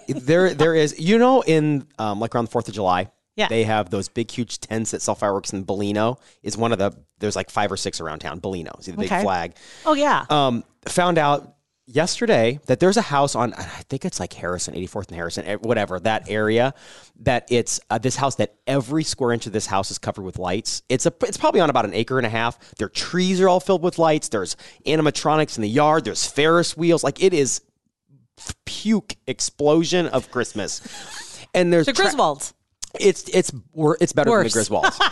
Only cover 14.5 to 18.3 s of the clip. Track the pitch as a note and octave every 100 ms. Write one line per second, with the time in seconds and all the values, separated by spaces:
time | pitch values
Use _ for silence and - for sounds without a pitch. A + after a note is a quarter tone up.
14.5 | F3 - - F#2 G#2+ F#2+ F2 E2+ - D#2+
15.5 | G#2 A2+ A2+ F#2+ F#2 G#2+ A2 - G#2+ G#2+
16.5 | A2+ C3+ - - - - _ A#2 A#2+ -
17.5 | A#2+ A2 - - A2 B2 - C3+